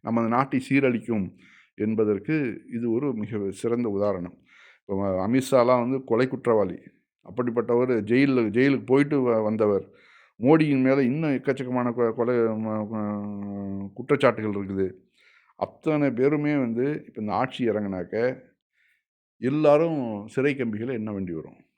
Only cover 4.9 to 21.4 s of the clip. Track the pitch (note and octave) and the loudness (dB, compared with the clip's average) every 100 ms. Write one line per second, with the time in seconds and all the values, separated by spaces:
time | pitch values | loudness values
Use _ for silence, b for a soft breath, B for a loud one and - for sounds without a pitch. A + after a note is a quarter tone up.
4.9 | G2 G2 F#2 F#2+ C3 C3 C3+ A#2+ B2+ A#2+ | -4 -2 -2 0 0 2 4 4 4 2
5.9 | C3+ - A2 C3 C3 A#2+ A2 F#2+ F2 - | -4 -2 0 0 0 0 2 2 -4 -16
6.9 | _ _ _ - G2+ B2 A#2 A2 A#2+ B2+ | _ _ _ -16 -6 -2 -2 0 2 2
7.9 | A#2+ G2 B2 C#3 B2+ A2 G#2 C3+ C3 G#2+ | 0 2 2 4 2 2 2 2 2 2
8.9 | C3+ C#3+ D3 B2 A2+ G#2+ A2 G#2+ G2 - | 2 2 0 2 2 0 2 2 2 -2
9.9 | b b b b _ A#2 D#3+ D#3 C3+ C3 | b b b b _ 4 6 6 4 4
10.9 | C#3 B2+ D3 D#3+ B2+ C3+ C3+ B2+ B2 B2 | 4 2 0 0 -2 -2 -2 -2 -2 -2
11.9 | A#2 A#2 A2+ A#2+ B2 A2+ A2 A2 G#2+ G#2+ | 0 0 0 0 2 2 0 -4 -4 -4
12.9 | A2 G#2 G#2 G#2 G2+ G2+ G2+ G2 G2 G2 | -4 -4 -4 -6 -8 -8 -8 -8 -8 -10
13.9 | - A#2+ C#3 C3 A2 G#2+ G2+ G2 G2 F#2+ | -12 -2 2 2 2 -4 -6 -6 -4 -4
14.9 | - _ b b b b _ G2 - D#3+ | -6 _ b b b b _ -8 -6 -2
15.9 | D3+ C#3+ A#2 C3+ D3 D3 D3 A#2+ A2+ C3+ | 0 0 2 2 2 0 0 -2 -2 -2
16.9 | D3+ - - G#2+ G2 C3 - A#2+ G#2 G#2 | -4 -10 -10 -4 -2 -2 -2 -2 0 -2
17.9 | F#2 E2+ G#2+ B2 C3 - _ _ _ _ | -6 -6 -2 -2 -4 -16 _ _ _ _
18.9 | _ _ _ _ _ A#2 D3 D3+ D3 E3+ | _ _ _ _ _ -2 2 4 6 4
19.9 | D#3 A#2+ G#2 G#2+ - C3+ C3+ A#2 G#2+ A#2 | 0 -4 -6 -6 -2 0 0 -4 -4 -6
20.9 | B2 G#2+ G2+ F#2 D#2+ | -6 -4 -6 -6 -8